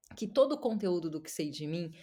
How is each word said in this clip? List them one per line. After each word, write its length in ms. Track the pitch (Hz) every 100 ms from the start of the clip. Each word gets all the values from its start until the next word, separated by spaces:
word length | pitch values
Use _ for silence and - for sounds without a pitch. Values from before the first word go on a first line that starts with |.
| - -
que 120 | 214
todo 240 | 277 277
o 80 | 294
conteúdo 500 | 240 220 196 175 165
do 100 | 156
Que 100 | 156
Sei 200 | - 151
de 160 | 131 151
Mim, 260 | 170 165 -